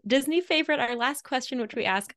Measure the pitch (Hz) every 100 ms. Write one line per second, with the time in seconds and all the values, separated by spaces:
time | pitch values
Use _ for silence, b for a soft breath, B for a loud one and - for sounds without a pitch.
0 | 202 262 269 330 359 311 311 294 240 240
1 | 247 294 - 254 - 254 214 233 190 190
2 | 202